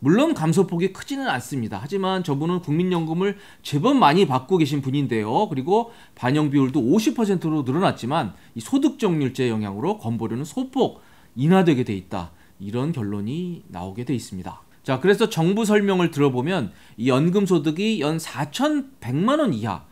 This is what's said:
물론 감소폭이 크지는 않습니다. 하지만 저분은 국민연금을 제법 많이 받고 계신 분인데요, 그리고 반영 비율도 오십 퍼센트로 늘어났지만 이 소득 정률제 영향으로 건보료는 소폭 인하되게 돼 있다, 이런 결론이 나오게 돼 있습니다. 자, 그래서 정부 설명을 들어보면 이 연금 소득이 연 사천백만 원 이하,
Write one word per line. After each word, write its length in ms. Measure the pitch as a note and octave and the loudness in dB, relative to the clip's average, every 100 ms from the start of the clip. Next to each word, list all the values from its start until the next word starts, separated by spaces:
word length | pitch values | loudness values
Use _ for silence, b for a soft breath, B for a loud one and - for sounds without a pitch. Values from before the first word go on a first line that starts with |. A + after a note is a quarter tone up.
물론 340 | C3+ G3+ D#4+ | 2 4 2
감소폭이 580 | C4 D#3+ D#3+ F#3 E3+ F#3 | 0 2 2 2 0 -2
크지는 360 | - - C#4 B3+ | -4 -10 -6 -4
않습니다. 500 | B2+ - C3+ G#2+ G2 | -4 -4 -6 -6 -8
하지만 440 | B2+ G3 F#3+ F#3+ | -6 -4 -2 -2
저분은 360 | E3+ C#3 E3 F3+ | -2 -2 -2 -2
국민연금을 760 | C#3+ D#3 F#3 F3 D#3+ E3 G3 G3+ B B | -2 0 0 0 -2 -2 -2 -4 B B
제법 340 | - C#3+ A3 C#4 | -4 0 2 4
많이 300 | D3+ E3+ D#3+ | 6 6 4
받고 320 | B2+ - F#3 | 2 2 2
계신 240 | C#3+ D3 | 2 0
분인데요, 680 | C3 C#3+ C3 A2+ G#2+ D3+ G#3 | -2 -2 0 -2 0 0 0
그리고 440 | C3+ C#3+ G#3+ A#3 B B | -2 0 0 0 B B
반영 360 | - B2 D3+ D3+ | -6 0 2 2
비율도 300 | C#3+ C3 C#3+ | 2 2 2
오십 340 | A#2 G#3 C#4+ | 4 4 2
퍼센트로 480 | A#3+ G#3 F#3 E3 D#3 | 0 0 0 0 -2
늘어났지만 720 | B2 D3 F3 - A#2 D#3+ G2+ b b | 0 0 0 0 -2 -2 -4 b b
이 60 | A#2 | -14
소득 380 | - C4+ D4+ - | -2 0 0 0
정률제 500 | G#3 D#3+ C3 C3 B2 | 0 0 -2 0 -2
영향으로 500 | A2 G#2 G2+ D#3 G#3+ | -2 -4 -4 -4 -4
건보료는 460 | A#2 A#2 A2 A#2 | -4 -4 -4 -6
소폭 580 | D#3 - C4 C4+ F3+ b b b b A2+ | -6 -8 -4 0 -2 b b b b 0
인하되게 480 | D3+ F#3+ F3 B2+ | 4 4 4 2
돼 100 | A#2 | 0
있다, 380 | G2 F#2 G2 E2+ b b - | -6 -6 -8 -8 b b -14
이런 340 | G2+ A#2+ D3 | -6 -4 -4
결론이 720 | D#3+ G2+ G#2 G#2 D#3 F3+ E3+ - | -4 -4 -4 -6 -6 -8 -10 -12
나오게 360 | F2+ F#2 G#2 | -12 -10 -8
돼 100 | B2 | -4
있습니다. 480 | B2 - F#2 F2 - - b | -4 -6 -12 -12 -14 -20 b
자, 180 | - C3 | -6 0
그래서 280 | F3+ G3+ - | 2 4 2
정부 380 | E3 E3 G3+ G#3 | 2 0 2 2
설명을 440 | G#3 G3+ F#3 E3+ | 2 4 2 2
들어보면 640 | C#3 C#3+ B2 C#3+ F#3 G#2 B B - | 2 2 2 -2 -2 -4 B B -4
이 120 | B2 | 2
연금 360 | B2+ E3+ G3+ | 2 4 2
소득이 560 | G3 F3 D3+ D#3 A3 G#3 | 2 2 0 -2 0 0
연 180 | C#3+ D#3+ | -2 -2
사천백만 1200 | - - - - D4 D4 - - A2+ C#3 A3 D4+ | -6 -8 -6 -2 -2 -2 -6 -10 -4 -2 0 2
원 120 | C4+ | 0
이하, 320 | A#2 A2 E2+ b | -2 -4 -6 b